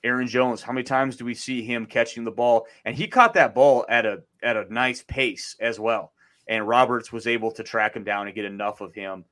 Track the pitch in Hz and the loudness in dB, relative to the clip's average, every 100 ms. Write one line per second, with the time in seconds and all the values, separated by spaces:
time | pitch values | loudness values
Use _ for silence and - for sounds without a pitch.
0 | 120 123 123 123 127 113 - 127 123 131 | 0 -2 0 2 2 0 -6 -6 0 0
1 | 135 123 120 117 - 127 113 120 113 123 | 0 -4 -8 -8 -6 -6 -4 -6 -2 0
2 | 117 - 117 113 120 113 - _ - 120 | 0 -2 -8 0 4 4 2 _ -8 -6
3 | 214 254 233 190 - 127 139 123 - 120 | 0 6 6 6 4 6 6 6 4 2
4 | 110 98 _ _ 117 113 95 113 127 123 | 2 -4 _ _ -2 -2 -4 -2 -2 -2
5 | - 135 127 92 - - 113 113 110 110 | -8 -2 -2 -2 -12 -4 -4 -2 -2 -2
6 | 82 _ _ _ - 110 107 120 123 120 | -4 _ _ _ -4 -4 2 4 4 0
7 | 113 117 117 117 113 113 110 113 107 113 | -4 -6 -2 -2 -2 -6 -6 0 0 -2
8 | 101 101 101 98 101 98 104 107 98 104 | -6 -4 -6 -8 -10 -6 -8 -8 -14 -12
9 | 98 92 87 | -12 -12 -16